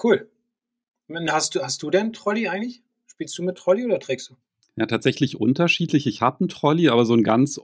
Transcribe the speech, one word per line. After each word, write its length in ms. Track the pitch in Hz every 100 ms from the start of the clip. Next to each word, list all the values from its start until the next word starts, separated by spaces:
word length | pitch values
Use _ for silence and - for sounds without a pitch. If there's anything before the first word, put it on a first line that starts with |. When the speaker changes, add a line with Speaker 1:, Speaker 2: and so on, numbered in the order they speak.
Speaker 1:
cool. 280 | 233 - - _ _ _ _ _ _ _ - 165 160
Hast 280 | 160 - 170
du, 40 |
hast 220 | 143 -
du 80 | 151
denn 220 | 180 220
Trolley 360 | 220 202 208 196
eigentlich? 340 | 190 247 - _ _ _
Spielst 300 | - 160 -
du 60 |
mit 160 | 180 -
Trolley 260 | - 196
oder 140 | 247 196
trägst 320 | - 170 -
du? 60 | _ _ _ _ -
Speaker 2:
Ja, 100 | 110
tatsächlich 520 | 110 131 131 131 -
unterschiedlich. 680 | 110 135 170 - 170 147 131
Ich 160 | -
hab 180 | 120 -
einen 80 | 180
Trolley, 400 | - 147 165 160
aber 160 | 117
so 80 | 113
einen 120 | 117
ganz 360 | 107 113 139 -